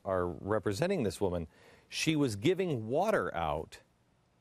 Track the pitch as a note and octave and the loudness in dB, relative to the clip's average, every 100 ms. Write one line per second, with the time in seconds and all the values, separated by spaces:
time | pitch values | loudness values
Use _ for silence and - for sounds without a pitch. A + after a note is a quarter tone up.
0 | G2+ F#2 F2 E2+ F#2+ G#2+ G#2+ G2+ F3 G3 | -2 0 0 -2 0 0 0 0 0 0
1 | G#2 - G2 F2 D#2+ - - - _ - | 0 0 -2 -2 -6 -12 -20 -20 _ -2
2 | - D#3 C#3 G2+ C3 F3+ F#3 B2+ G#2+ C#3 | 0 2 2 2 0 2 0 -2 -2 0
3 | G#3 F#3+ F2+ E2+ D#2+ D#2 - - - _ | 2 2 0 -2 -2 -2 -4 -14 -20 _
4 | _ _ _ _ | _ _ _ _